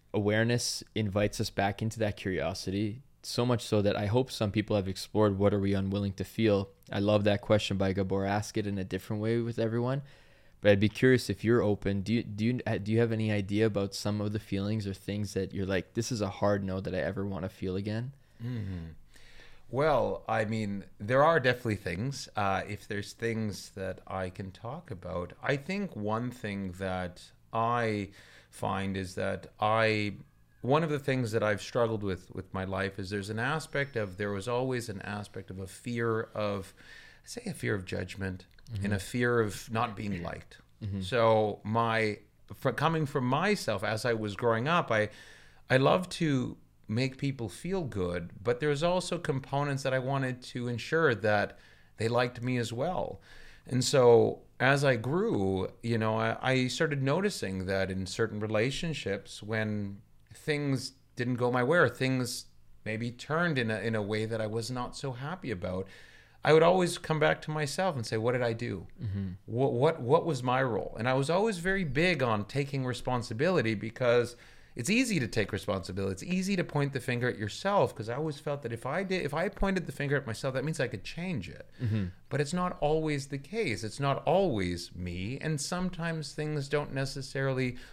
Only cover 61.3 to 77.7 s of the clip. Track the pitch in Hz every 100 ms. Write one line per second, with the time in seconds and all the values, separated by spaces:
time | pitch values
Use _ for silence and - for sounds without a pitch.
61.3 | 123 123 127 123 175 135 - 131 131 120
62.3 | - - - - - 107 110 120 117 -
63.3 | 156 175 139 110 110 110 110 101 107 110
64.3 | 113 110 113 113 127 117 - 139 123 139
65.3 | 185 135 92 92 92 95 - - - -
66.3 | - - 156 165 185 175 - - 156 151
67.3 | 156 - 156 147 - 185 143 110 113 113
68.3 | 123 120 113 120 98 - - 110 101 95
69.3 | 92 - 113 135 120 147 165 120 160 170
70.3 | 135 123 127 135 104 - - 117 131 139
71.3 | 175 226 180 180 196 170 123 175 156 127
72.3 | 107 104 135 139 135 127 123 - 123 113
73.3 | 110 165 180 113 107 113 - 127 123 113
74.3 | - - - - - 117 226 262 185 117
75.3 | - 98 98 - 95 92 92 98 95 -
76.3 | 185 190 196 - 147 143 135 120 120 123
77.3 | 104 104 - 196